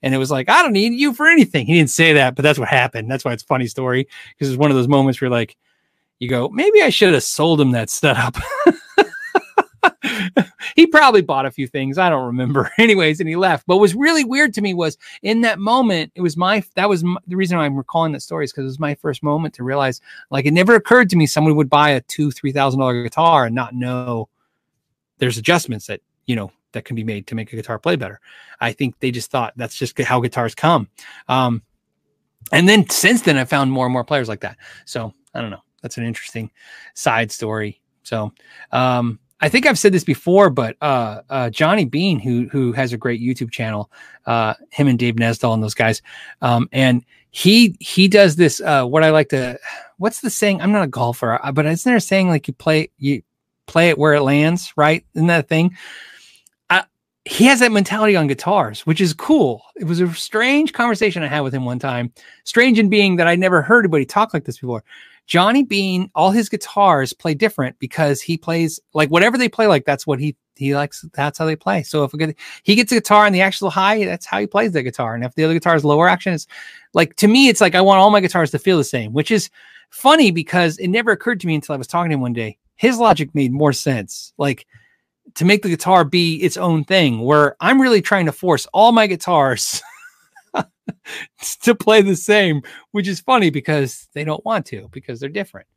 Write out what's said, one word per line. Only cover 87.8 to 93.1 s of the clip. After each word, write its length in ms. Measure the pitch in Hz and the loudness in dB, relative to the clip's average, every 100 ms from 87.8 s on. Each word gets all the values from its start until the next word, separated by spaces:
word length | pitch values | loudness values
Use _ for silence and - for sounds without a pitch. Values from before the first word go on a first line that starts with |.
really 220 | 262 220 | 4 2
trying 240 | 160 202 165 | 2 0 0
to 60 | |
force 340 | - 180 147 - | -2 -2 -2 -2
all 180 | 165 226 | 4 4
my 140 | 226 214 | 4 2
guitars 760 | 175 - 170 135 120 - - - | -2 0 2 2 0 -6 -8 -12
<laughs> 60 | - - _ _ _ _ - - _ - - - - - _ - - | -20 -20 _ _ _ _ -8 -8 _ -18 -18 -16 -18 -18 _ -14 -6
to 120 | - | 0
play 280 | 226 - 220 | 0 4 4
the 120 | 196 | 4
same, 480 | 180 - 214 190 147 - - _ | 0 2 2 2 -2 -6 -20 _
which 160 | 208 | -6
is 120 | 190 | -6